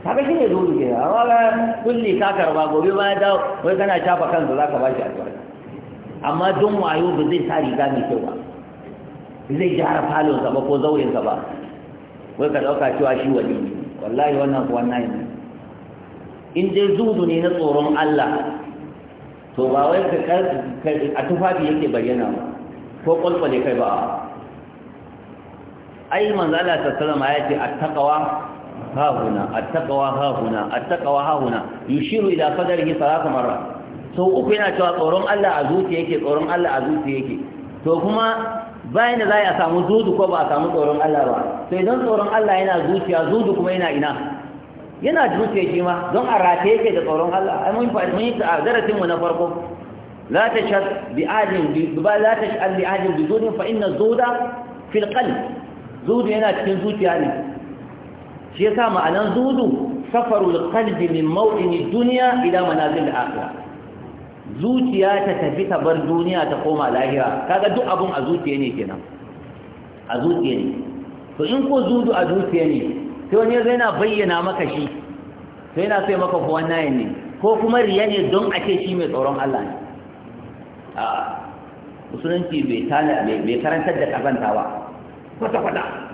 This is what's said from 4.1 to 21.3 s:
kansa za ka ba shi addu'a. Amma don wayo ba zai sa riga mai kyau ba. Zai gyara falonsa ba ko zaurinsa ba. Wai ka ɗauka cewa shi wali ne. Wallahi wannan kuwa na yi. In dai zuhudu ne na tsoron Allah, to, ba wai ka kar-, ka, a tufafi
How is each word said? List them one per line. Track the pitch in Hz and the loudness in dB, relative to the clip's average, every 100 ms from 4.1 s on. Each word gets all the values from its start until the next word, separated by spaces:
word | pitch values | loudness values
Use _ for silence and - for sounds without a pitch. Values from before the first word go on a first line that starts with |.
| 180 165 | 2 2
kansa | 170 143 131 | 2 2 2
za | 147 | 2
ka | 127 | 2
ba | 131 | 0
shi | 131 | 0
addu'a. | - - - - - - - - - - - - | -4 -6 -8 -10 -14 -16 -16 -16 -16 -16 -16 -8
Amma | - 165 185 190 | -4 0 0 2
don | 208 208 | 2 2
wayo | 175 156 175 156 | 0 2 0 2
ba | 151 | 2
zai | 175 - | 2 0
sa | 156 | 0
riga | 139 123 139 | 0 0 0
mai | 135 - | 0 -2
kyau | 117 | -2
ba. | - - - - - - - - - - - - - | -4 -8 -12 -16 -18 -18 -18 -18 -18 -18 -18 -18 -6
Zai | 143 180 151 | 0 0 2
gyara | 160 156 - | 0 0 0
falonsa | 151 151 131 123 | 2 2 2 2
ba | 131 | 0
ko | 135 143 | 2 2
zaurinsa | 147 151 - 123 | 4 2 2 0
ba. | 107 - - - - - - - - - - - | -2 -4 -6 -12 -14 -16 -18 -18 -20 -20 -18 -2
Wai | 147 | 0
ka | 147 | 2
ɗauka | 135 131 139 123 | 0 2 0 2
cewa | 139 127 | 2 2
shi | 135 | 2
wali | 127 110 - | 2 0 -2
ne. | - - - - | -4 -6 -10 -10
Wallahi | 104 120 147 139 | -6 0 2 2
wannan | 139 135 123 | 2 0 0
kuwa | 120 | 0
na | 120 123 | 0 0
yi. | 113 104 - - - - - - - - - - - - - 156 | -2 -4 -8 -12 -14 -16 -18 -18 -20 -20 -18 -18 -18 -18 -8 -2
In | 196 | 0
dai | 196 202 196 | 2 2 4
zuhudu | 226 180 170 | 2 2 2
ne | 165 | 2
na | 175 | 2
tsoron | 180 156 143 147 151 | 0 2 2 2 2
Allah, | 156 147 123 - - - - - - - - - - - - - | 4 2 2 0 -4 -8 -12 -14 -16 -16 -20 -20 -20 -20 -14 -2
to, | 131 | 2
ba | 135 143 | 4 4
wai | 180 190 | 2 2
ka | 165 | 0
kar-, | - 175 185 - 135 123 | 2 2 2 -2 -4 -4
ka, | 156 151 139 | -2 0 0
a | 135 | -2
tufafi | - | 0